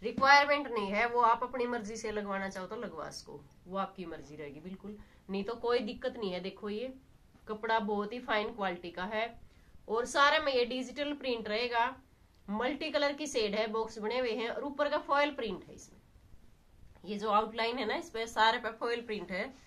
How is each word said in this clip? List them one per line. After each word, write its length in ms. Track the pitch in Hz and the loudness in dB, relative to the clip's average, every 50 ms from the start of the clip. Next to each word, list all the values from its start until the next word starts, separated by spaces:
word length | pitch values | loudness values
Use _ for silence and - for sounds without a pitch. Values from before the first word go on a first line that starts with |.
requirement 640 | 185 240 - - 269 269 285 285 285 285 285 294 285 247 | -6 -6 0 4 8 10 10 10 10 8 4 2 0 -2
नहीं 200 | 240 220 202 190 | -2 -2 -2 0
है, 200 | 208 208 233 240 | 2 2 2 2
वो 140 | 240 240 | 4 4
आप 220 | 233 226 233 240 254 | 6 6 6 4 2
अपनी 220 | 233 247 254 240 240 | -4 -2 -2 -2 0
मर्जी 280 | 240 240 208 202 226 214 | -2 -4 -4 -6 -8 -6
से 140 | 226 220 | -6 -4
लगवाना 380 | 208 208 202 202 196 196 196 190 | -4 -4 -2 -2 -2 -4 -4 -4
चाहो 180 | 190 190 185 180 | -6 -6 -8 -8
तो 80 | - - | -8 -8
लगवा 320 | - 185 165 156 151 151 | -8 -8 -8 -8 -10 -10
सको, 320 | - - - - 147 143 - - - - - | -10 -12 -14 -14 -16 -16 -16 -20 -20 -20 -14
वो 120 | 180 185 190 | -6 -4 -4
आपकी 260 | 190 180 - - 175 165 | -4 -4 -6 -10 -10 -10
मर्जी 280 | 160 151 - 143 151 | -10 -12 -12 -14 -14
रहेगी 240 | 147 151 147 135 151 | -12 -12 -12 -12 -12
बिल्कुल, 360 | 160 185 190 - - 202 208 208 - - - - - - | -14 -14 -14 -12 -12 -14 -14 -14 -16 -20 -20 -18 -10 -6
नहीं 140 | 190 202 196 | -4 -4 -2
तो 120 | 214 233 233 | -4 -4 -2
कोई 220 | 240 233 240 240 | 0 2 2 2
दिक्कत 360 | 208 214 - - - 254 254 240 | 2 -2 -6 -4 -6 -6 -4 -4
नहीं 140 | 214 190 | -4 -4
है। 80 | 180 180 | -4 -4
देखो 280 | 180 190 196 - 208 208 | -6 -8 -8 -8 -8 -6
ये 220 | 208 214 247 262 262 - - - - - - - - - - - | -6 -6 -6 -8 -10 -12 -20 -20 -20 -20 -20 -20 -20 -16 -12 -10
कपड़ा 320 | 214 214 226 226 226 226 | -8 -4 0 2 2 2
बहुत 320 | 208 208 214 202 208 202 233 | 2 2 0 0 -2 -2 -4
ही 60 | 247 | -6
fine 320 | 247 269 226 208 208 - - | -4 0 0 0 0 -2 -4
quality 380 | - 196 185 175 175 - 175 | -2 -2 -2 -2 -4 -8 -10
का 120 | 165 180 180 | -8 -6 -6
है 340 | 208 226 214 226 233 233 - - - - - - - - - - - | -4 -2 -2 -2 -4 -6 -10 -20 -20 -20 -20 -20 -20 -20 -14 -6 -2
और 180 | 208 233 247 254 | -2 0 0 2
सारे 320 | - 294 277 285 302 311 | 4 6 8 8 6 6
में 120 | 311 285 269 | 4 2 2
ये 100 | 247 240 | 2 2
digital 480 | 220 254 254 254 240 262 277 285 294 294 | 2 0 -4 -4 -4 -4 -4 -2 -2 -2
print 320 | 285 269 262 240 226 208 214 | -4 -2 -2 -2 -2 -2 -2
रहेगा, 480 | 214 220 247 240 233 233 233 254 262 - - _ _ _ _ _ _ - - - | -2 0 0 2 2 2 2 2 0 -6 -16 _ _ _ _ _ _ -16 -8 -6
मल्टी 420 | 202 214 240 262 294 269 330 311 | -2 0 0 0 0 -2 -2 0
कलर 220 | 285 294 285 285 285 | 0 2 2 2 0
की 140 | 285 302 285 | 0 -4 -2
shade 280 | - 247 214 202 196 | 0 0 0 2 2
है, 100 | 214 226 220 | 0 0 0
box 280 | 214 226 220 220 - 226 | 0 -2 -2 -2 -4 -6
बने 200 | 202 226 233 254 | -4 -2 0 0
हुए 120 | 254 233 | 0 0
हैं 180 | 214 247 226 233 | 0 -2 -2 -4
और 140 | - 214 254 | -4 -4 -4
ऊपर 260 | 285 269 285 294 294 | -4 -2 0 0 0
का 80 | 294 330 | 0 -2
foil 340 | - - 285 285 285 294 269 | 0 2 2 4 4 2 0
print 300 | 262 233 208 185 160 - | -2 -4 -4 -4 -6 -8
है 100 | - - | -14 -18
इसमें। 240 | - - - - - - - - - - - - - - - - _ _ - - - - - - - - | -18 -20 -20 -20 -20 -20 -20 -20 -20 -20 -20 -20 -20 -20 -20 -20 _ _ -20 -20 -20 -20 -20 -20 -16 -10
ये 120 | 175 208 202 | -8 -6 -4
जो 100 | 208 220 | 0 4
outline 460 | 202 214 220 220 226 233 226 233 240 269 | 4 4 4 4 0 0 0 0 0 0
है 80 | 220 214 | 0 0
ना 80 | 247 | -2
इस 140 | 330 339 - | -2 -4 -6
पे, 160 | - 226 226 226 | -6 -6 -6 0
सारे 320 | - 226 220 226 233 247 | 4 6 6 6 6 4
पे 120 | 233 220 226 | 0 -4 -4
foil 280 | - 269 233 233 240 233 | -2 -2 -2 -2 -2 -2
print 280 | 226 214 196 175 180 | -4 -6 -6 -6 -4
है, 220 | 190 180 226 269 - - - | -4 -4 -4 -4 -8 -14 -20